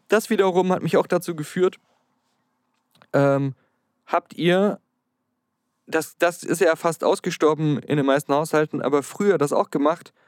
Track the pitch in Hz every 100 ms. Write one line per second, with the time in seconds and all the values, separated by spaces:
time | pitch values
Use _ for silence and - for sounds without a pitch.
0 | - 214 - 214 190 180 185 185 165 185
1 | - 180 175 170 151 - 180 - _ _
2 | _ _ _ _ _ _ _ _ _ _
3 | _ 139 139 139 139 131 _ _ _ _
4 | - 170 - - 165 180 202 - _ _
5 | _ _ _ _ _ _ _ _ - 160
6 | 151 - 175 170 - 165 175 160 170 160
7 | - 190 - 165 156 151 156 143 - 147
8 | 139 139 - 143 160 156 151 147 127 143
9 | 135 - 202 170 143 131 - 151 143 170
10 | - _